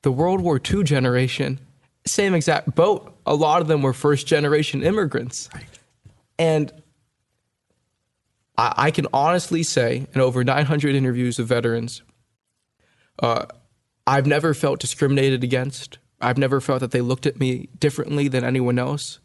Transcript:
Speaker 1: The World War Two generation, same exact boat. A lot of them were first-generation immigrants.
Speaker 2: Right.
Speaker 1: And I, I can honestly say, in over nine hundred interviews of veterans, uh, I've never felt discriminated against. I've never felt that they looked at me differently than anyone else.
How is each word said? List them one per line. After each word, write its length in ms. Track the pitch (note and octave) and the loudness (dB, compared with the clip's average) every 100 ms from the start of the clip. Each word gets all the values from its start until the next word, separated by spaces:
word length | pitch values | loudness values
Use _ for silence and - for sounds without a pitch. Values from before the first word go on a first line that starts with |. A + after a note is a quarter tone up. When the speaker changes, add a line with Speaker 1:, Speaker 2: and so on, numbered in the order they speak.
Speaker 1:
The 100 | C#3+ | 0
World 280 | B2+ E3+ F#3+ | 0 0 2
War 180 | F3 C#3 | 0 0
Two 260 | - G3 | 0 -2
generation, 720 | E3 C#3+ B2+ B2 B2+ - C#3 C3+ - _ _ _ - | 2 2 2 2 0 -2 -4 -4 -10 _ _ _ -4
same 280 | - G3+ | -2 2
exact 400 | F3 D#3 D3 - | 2 2 0 0
boat. 380 | - F#3 G3+ - - - | 2 4 2 -4 -8 -2
A 80 | |
lot 260 | D3 D#3 E3 | 2 4 2
of 60 | D#3 | 2
them 140 | D3+ | 2
were 100 | C3+ | 2
first-generation 920 | B2+ D3 C#3 - D3+ D3 D3+ D3+ C3+ | 0 2 0 2 0 2 2 0 -2
immigrants. 640 | D3 G#3+ E3 C3 B2 - - | 0 0 0 -2 -6 -10 -14
Speaker 2:
Right. 120 | - - - _ _ - _ _ - | -18 -20 -20 _ _ -20 _ _ -2
Speaker 1:
And 340 | E3 D#3 D3 - _ _ _ _ _ _ _ _ _ _ _ _ _ _ _ _ _ - | 2 2 -2 -8 _ _ _ _ _ _ _ _ _ _ _ _ _ _ _ _ _ 0
I, 180 | A#2 - | 0 2
I 140 | D3 | 0
can 140 | D#3 C#3 | 0 -2
honestly 500 | C#3 D3 F3+ - E3 | 0 2 0 0 -4
say, 420 | E3 - A#2 B2 C3+ | 0 0 0 -2 -4
in 60 | C3+ | 0
over 240 | B2+ B2+ | 2 2
nine 220 | B2 C3+ D3 | 0 0 0
hundred 280 | D3+ C#3+ | 0 2
interviews 440 | C#3 C3 A#2+ B2 A#2 | 0 0 0 -2 -2
of 60 | A#2 | 0
veterans, 540 | A#2+ A#2 A#2 A#2 - _ _ _ _ _ _ _ _ _ _ _ - | 0 0 -2 -6 -12 _ _ _ _ _ _ _ _ _ _ _ -2
uh, 260 | A#2+ A#2 - - _ _ _ _ - | 0 0 -4 -14 _ _ _ _ 0
I've 200 | C#3 C#3 | 2 2
never 280 | D3 D#3+ | 2 0
felt 240 | D3 C#3+ - | 0 -2 -2
discriminated 600 | - - C#3 C#3 C3+ C3 | -6 -2 0 2 2 0
against. 540 | B2 B2+ C3 C3+ - - _ _ | -2 -2 -4 -10 -18 -20 _ _
I've 180 | A#2+ B2 | -2 0
never 220 | C3+ C3+ | 0 0
felt 200 | C3 C3 | 0 -2
that 120 | B2 | 0
they 80 | B2 | -2
looked 260 | B2 B2+ D3 | 0 -2 -2
at 120 | - | -2
me 280 | C3 B2 - - | -2 -2 -8 -2
differently 500 | D3 C#3 - D3 C#3+ | -2 -2 -4 -2 0
than 160 | C3 | 0
anyone 340 | B2 C3 B2 B2 | 0 0 0 0
else. 400 | B2+ C#3+ - - | -2 -6 -8 -16